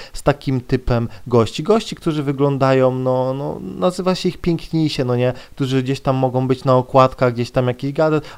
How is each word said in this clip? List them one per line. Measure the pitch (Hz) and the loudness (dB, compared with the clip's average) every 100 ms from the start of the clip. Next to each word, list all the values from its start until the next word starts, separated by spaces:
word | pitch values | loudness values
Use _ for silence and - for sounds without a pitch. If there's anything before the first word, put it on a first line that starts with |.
| - | -10
z | - | -4
takim | 151 131 139 131 | 0 0 0 -4
typem | - 127 - 117 117 - 123 | -2 -2 0 0 -2 -8 0
gości. | 120 110 - | 2 2 -2
Gości, | 156 220 - - | 0 0 0 -6
którzy | 170 151 | -2 -2
wyglądają, | 143 139 143 135 135 131 127 | -2 0 0 2 2 4 4
no, | 127 127 127 127 | 2 0 0 0
no, | 135 147 - | -4 -6 -8
nazywa | 190 185 185 175 185 180 | -10 -2 -2 0 -2 -2
się | 185 | -2
ich | - | -2
pięknisie, | 175 160 - 160 151 - 123 | -2 -2 -2 0 0 0 0
no | 123 | 0
nie? | 123 120 - - | 0 -2 -10 -6
Którzy | 135 135 | 0 0
gdzieś | 127 139 | 0 -2
tam | 139 131 | 0 0
mogą | 131 127 131 | 0 0 0
być | 131 135 | 0 2
na | 127 | 2
okładkach, | 123 135 131 - 123 | 4 4 4 2 0
gdzieś | 117 120 | 0 -2
tam | 131 123 | -2 -2
jakiś | 123 139 | -2 -4
gadżet, | 143 156 156 - | 0 2 0 -4